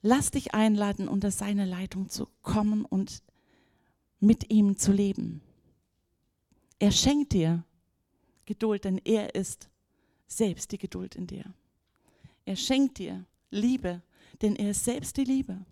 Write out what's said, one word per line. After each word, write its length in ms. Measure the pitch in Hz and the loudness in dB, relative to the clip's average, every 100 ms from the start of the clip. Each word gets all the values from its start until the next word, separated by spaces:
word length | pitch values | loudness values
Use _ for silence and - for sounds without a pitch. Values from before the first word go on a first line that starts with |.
Lass 300 | 208 262 - | 4 2 2
dich 220 | 285 - | -4 -4
einladen, 560 | 214 220 208 202 202 196 | 2 4 4 0 -2 -2
unter 220 | 196 202 | -2 -2
seine 340 | 190 202 202 190 | -4 -2 -2 -2
Leitung 420 | 180 190 190 190 | -4 -8 -8 -8
zu 200 | - - _ | -8 -10 _
kommen 440 | - 214 214 214 - | -2 0 2 0 -2
und 380 | 190 190 - _ _ _ _ _ _ _ _ _ _ | -2 -4 -8 _ _ _ _ _ _ _ _ _ _
mit 280 | 208 226 - | 6 6 4
ihm 260 | 214 202 196 | 4 4 4
zu 160 | - | 2
leben. 480 | 196 202 185 170 160 _ _ _ _ _ _ _ _ _ _ _ _ _ _ | 2 2 -2 -6 -8 _ _ _ _ _ _ _ _ _ _ _ _ _ _
Er 120 | 202 | 2
schenkt 420 | - 254 294 277 | 4 4 2 2
dir 320 | 202 160 170 - _ _ _ _ _ _ _ _ | 2 2 0 -4 _ _ _ _ _ _ _ _
Geduld, 400 | 214 220 208 196 | -4 -2 0 -2
denn 140 | 185 | -4
er 360 | - 220 208 - | 0 0 0 -4
ist 340 | 190 - - _ _ _ _ _ _ | -6 -8 -18 _ _ _ _ _ _
selbst 440 | - 214 165 - | -2 -2 -2 -8
die 60 | 196 | -10
Geduld 380 | 185 180 185 - | -8 -10 -12 -12
in 120 | 175 | -12
dir. 260 | - 196 185 _ _ _ _ _ _ - _ - | -12 -14 -20 _ _ _ _ _ _ -20 _ -8
Er 100 | 190 | -6
schenkt 420 | - 262 269 269 | 0 2 2 0
dir 280 | 180 185 185 _ _ | -10 -10 -14 _ _
Liebe, 500 | 202 233 254 180 175 - _ - - | -2 0 0 -4 -8 -12 _ -20 -2
denn 140 | 214 208 | -2 0
er 160 | 202 | -2
ist 120 | 202 | -2
selbst 340 | - 247 - - | -2 -4 -6 -4
die 60 | |
Liebe. 420 | 262 269 262 185 190 | 0 0 -2 -8 -14